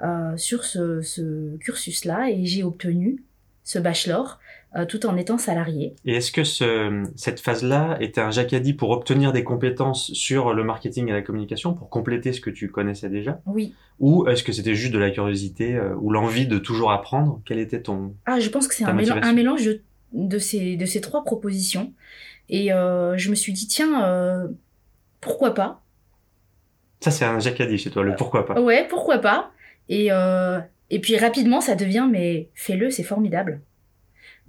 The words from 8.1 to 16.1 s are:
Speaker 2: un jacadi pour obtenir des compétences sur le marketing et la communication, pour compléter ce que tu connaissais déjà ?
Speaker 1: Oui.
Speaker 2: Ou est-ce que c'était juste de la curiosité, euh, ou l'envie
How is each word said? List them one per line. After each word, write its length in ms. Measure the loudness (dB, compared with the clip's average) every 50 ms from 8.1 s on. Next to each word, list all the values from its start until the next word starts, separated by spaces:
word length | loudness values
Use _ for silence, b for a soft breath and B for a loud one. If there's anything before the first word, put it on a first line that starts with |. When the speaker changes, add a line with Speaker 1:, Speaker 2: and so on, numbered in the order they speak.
| 0 0
Speaker 2:
un 120 | 0 0
jacadi 420 | 2 0 0 2 2 0 2 0 0
pour 160 | 0 2 0
obtenir 420 | 0 0 2 2 4 4 4 4
des 120 | 4 2 0
compétences 680 | 0 -2 0 0 0 0 0 0 0 0 -2 -4 -6 -4
sur 420 | -4 -2 0 2 2 2 2 2
le 80 | 2 0
marketing 460 | -2 -2 -4 -6 -6 -4 -2 -2 0
et 20 |
la 100 | -2 -2
communication, 540 | -2 -4 -6 -6 -4 -6 -6 -4 -2 -2 -4
pour 140 | -4 -6 -6
compléter 440 | -4 -2 -2 0 -2 -2 -2 -2 -4
ce 80 | -4
que 80 | -6 -8
tu 220 | -8 -6 -8 -6
connaissais 380 | -4 -2 -2 -2 -2 -4 -6 -6
déjà ? 340 | -6 -4 -4 -4 -6 -6 -6
Speaker 1:
Oui. 300 | -6 -4 -4 -4 -6 B B B B B B
Speaker 2:
Ou 280 | 6 6 8 8 6 4
est-ce 160 | 4 2 2
que 80 | -2
c'était 220 | -4 -2 0 0 2
juste 180 | 2 0 0
de 60 | 2 2
la 140 | 2 2
curiosité, 640 | 2 0 -2 0 -2 -2 -4 -6 -4 -4 -2 -2 0
euh, 180 | -2 -2 -2 -2 -2
ou 120 | 0
l'envie 380 | 2